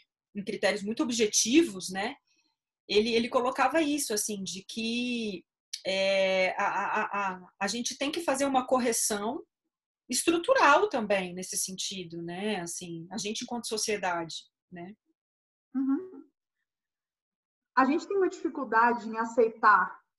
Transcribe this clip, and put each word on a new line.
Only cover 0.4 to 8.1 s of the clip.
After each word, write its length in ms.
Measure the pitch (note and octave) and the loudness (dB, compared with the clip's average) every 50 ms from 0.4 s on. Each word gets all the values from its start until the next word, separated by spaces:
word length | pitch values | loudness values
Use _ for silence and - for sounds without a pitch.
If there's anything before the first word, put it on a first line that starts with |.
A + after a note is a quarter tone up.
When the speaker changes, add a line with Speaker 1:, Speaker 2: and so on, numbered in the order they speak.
| G3 | -8
Speaker 1:
critérios 380 | - G#3 - - F#3+ G3 G#3 F#3+ | -6 -4 0 0 0 0 0 -4
muito 200 | G3+ A3+ - D#4 | -6 -4 -2 -2
objetivos, 880 | A#3+ B3 A3+ A#3 G#3 - - - A3 B3 D#4+ E4+ A3+ G3 F#3 E3+ F3 | -2 2 2 2 2 2 2 2 4 4 4 4 4 0 -8 -10 -8
né? 260 | F#3 G3 G3+ A#3+ C#4+ - _ _ _ _ _ _ _ _ _ _ _ _ _ - | -6 -6 -6 -6 -8 -10 _ _ _ _ _ _ _ _ _ _ _ _ _ 0
Ele, 260 | F#3+ G#3 A3 A#3+ A3+ | 2 2 4 4 2
ele 140 | A3+ A#3 A#3+ | 2 0 2
colocava 520 | - B3+ A#3+ B3 - - B3+ A#3+ C#4 D#4+ | 0 0 0 0 2 2 2 4 4 2
isso, 320 | E4 C#4+ D4 D4 C#4 - A3 | 2 2 0 -2 -2 -2 -2
assim, 300 | G#3 - - G#3 G3+ F#3+ | -2 -2 -4 -4 -6 -6
de 200 | E3+ E3+ F#3+ - - | -8 -10 -10 -12 -10
que, 760 | - A3+ A3 A3+ A#3 A#3+ B3 B3 A#3+ A#3 A3+ G#3+ F#3+ F3 - _ _ _ _ _ - - - | -8 -6 -4 -2 -2 -2 -2 -2 -4 -4 -4 -4 -6 -8 -12 _ _ _ _ _ -14 -8 -6
eh, 680 | - F#3+ F#3+ F#3+ G3 G3 G3 F#3+ F#3+ F#3+ F#3+ F#3 F#3 - - | -4 -2 0 2 2 2 2 2 2 4 2 2 2 0 0
a, 60 | G3+ | -2
a, 360 | F#3+ D3+ F3+ G3+ E3+ D#3+ G#3 G#3 | -2 -2 -2 -2 -2 -2 -2 -2
a, 320 | - - G3+ G3+ F#3+ F#3 | -2 -2 -4 -4 -4 -4
a, 120 | F3+ F3+ - _ _ | -8 -12 -18 _ _
a 60 | G3 | -4
gente 300 | G3+ G#3+ A#3+ B3 - - | -4 -2 -4 -4 -6 -4
tem 140 | - C#4 C#4 | -4 -4 -4